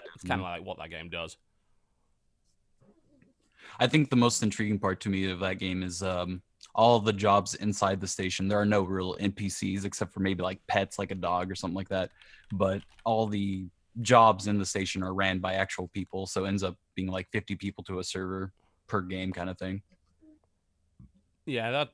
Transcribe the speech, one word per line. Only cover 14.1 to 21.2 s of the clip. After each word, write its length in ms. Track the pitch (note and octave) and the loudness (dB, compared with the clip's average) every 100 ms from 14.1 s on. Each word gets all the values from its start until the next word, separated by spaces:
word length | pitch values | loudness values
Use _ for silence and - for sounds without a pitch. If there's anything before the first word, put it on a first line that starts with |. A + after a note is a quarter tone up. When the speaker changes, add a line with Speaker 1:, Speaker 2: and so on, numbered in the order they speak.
| A#2+ A2+ G2 G2 | 10 10 8 2
Speaker 2:
in 120 | G#2 | 0
the 60 | F#2+ | 0
station 360 | G2+ F#2+ F#2+ | -2 -2 -2
are 120 | F#2 | -4
ran 260 | F#2+ F#2+ F#2+ | 0 0 2
by 140 | F#2 F#2+ | 0 0
actual 320 | G2 - F#2 | -2 -2 -8
people, 400 | - F#2 F#2+ F#2+ | -6 -6 -6 -4
so 180 | - F#2+ | -2 0
it 40 | |
ends 120 | G2+ | 0
up 140 | F#2+ F2 _ | -2 -6 _
being, 140 | - F#2+ | -6 -4
like, 220 | F#2 F#2+ | -4 -4
fifty 240 | A2 - G2 | -6 -4 -6
people 280 | G2 - G2 | -6 -8 -8
to 120 | F#2 | -8
a 40 | |
server 500 | F#2 F#2+ F#2 F#2+ F#2+ - _ _ - | -6 -6 -6 -6 -8 -12 _ _ -4
per 140 | G#2+ | -4
game 300 | F2+ F#2+ F#2 | -2 -4 -4
kind 160 | F2+ F2 | -4 -6
of 80 | F2+ | -6
thing. 240 | F#2 G2 - _ _ _ D#4 - _ _ _ _ _ _ - _ | -6 -6 -10 _ _ _ -20 -20 _ _ _ _ _ _ -20 _